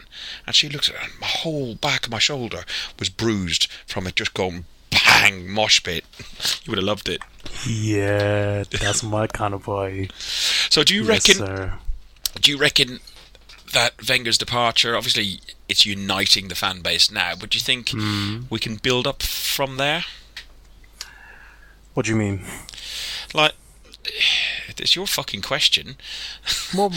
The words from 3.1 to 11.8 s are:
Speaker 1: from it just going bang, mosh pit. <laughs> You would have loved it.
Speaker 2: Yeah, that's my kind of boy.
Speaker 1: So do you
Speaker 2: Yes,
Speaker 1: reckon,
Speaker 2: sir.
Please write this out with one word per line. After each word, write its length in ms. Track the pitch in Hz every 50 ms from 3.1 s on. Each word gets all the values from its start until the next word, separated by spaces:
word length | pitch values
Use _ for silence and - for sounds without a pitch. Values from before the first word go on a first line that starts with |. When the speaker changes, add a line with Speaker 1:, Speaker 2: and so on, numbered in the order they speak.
| - - 113 117 110 98 92 85 80 - - - - - -
Speaker 1:
from 180 | - - 107 92
it 100 | 92 -
just 200 | - 107 - -
going 300 | - 95 92 85 92 85 - - - - -
bang, 580 | - - - - - 127 - 104 98 92 87 92
mosh 320 | 101 107 107 107 - -
pit. 240 | - - 85 80 - -
<laughs> 60 | - - - - - - - - - - -
You 60 | -
would 60 | 107
have 80 | 95 95
loved 240 | 101 104 95 - -
it. 120 | 87 - - - - - - - - - -
Speaker 2:
Yeah, 960 | 123 113 110 107 107 104 101 98 101 104 101 101 104 104 104 101 101 101 101 101 -
that's 340 | - 104 104 101 104 - 117
my 240 | 107 104 107 110
kind 260 | 107 - - 110 101 101
of 100 | 95 -
boy. 440 | - 101 98 98 95 95 95 98 95 - - - - - - - - - - - -
Speaker 1:
So 140 | - 156 156
do 100 | 160 190
you 80 | 208 220
Speaker 2:
Yes, 60 | 226
Speaker 1:
reckon, 360 | 214 185 - 208 190 196 104
Speaker 2:
sir. 280 | 95 95 95 95 92 - -